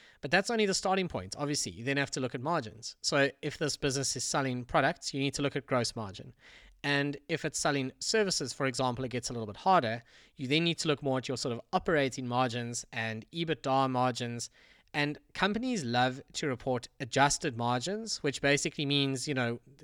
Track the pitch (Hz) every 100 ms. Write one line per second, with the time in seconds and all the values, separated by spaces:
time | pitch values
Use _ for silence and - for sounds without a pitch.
0 | - _ 143 175 202 233 202 185 190 190
1 | 180 104 92 - 147 147 110 87 123 139
2 | 139 - 127 127 135 170 110 113 - -
3 | - 147 139 - 151 - 147 - 143 135
4 | 131 131 - 151 135 123 123 165 139 -
5 | - 139 135 139 139 143 - 131 117 -
6 | 101 98 127 - - - - - 143 143
7 | 143 139 - 160 156 - 160 143 131 -
8 | - 220 196 - 127 - 135 123 127 123
9 | 131 123 - 120 107 101 190 180 120 120
10 | - - - - 127 151 170 165 160 143
11 | 143 131 120 123 135 117 - 185 - 156
12 | 135 131 123 120 127 120 117 120 - 117
13 | 113 110 - 170 165 156 139 135 135 127
14 | 127 120 120 120 - _ - _ _ 151
15 | 147 147 _ - 196 214 254 233 123 120
16 | 127 131 - - 151 120 135 123 - -
17 | 123 139 143 - 160 117 120 123 151 214
18 | 226 - 147 - 139 143 160 - 139 143
19 | 139 135 131 131 120 117 - -